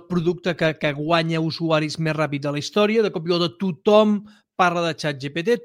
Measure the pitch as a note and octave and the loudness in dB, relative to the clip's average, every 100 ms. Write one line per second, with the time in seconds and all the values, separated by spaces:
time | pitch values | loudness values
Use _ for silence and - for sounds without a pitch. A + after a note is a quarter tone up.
0 | - F3 E3 F3 F#3 E3 D#3+ D#3 D#3 C#3+ | -2 -2 0 -2 -2 0 -2 0 -4 -2
1 | D3+ E3+ E3 D#3+ D#3+ - E3 D#3 D#3 D3+ | 0 2 2 0 -2 -2 0 0 0 -2
2 | D#3+ D3+ D3+ C#3+ C#3+ D3 - G#3 G#3 A3+ | -2 -2 -2 -4 -4 -4 -2 0 2 2
3 | G3+ F#3 E3 F3 E3+ - F#3+ D3 - G#3 | 0 -2 -2 0 0 -2 -6 -2 4 6
4 | G#3+ G#3 G3+ - _ - F3+ E3+ E3+ D3+ | 6 2 -4 -20 _ 0 2 2 -2 -2
5 | D#3 C#3 C#3 D#3 E3+ A#3 | -6 -6 -6 -4 -2 -2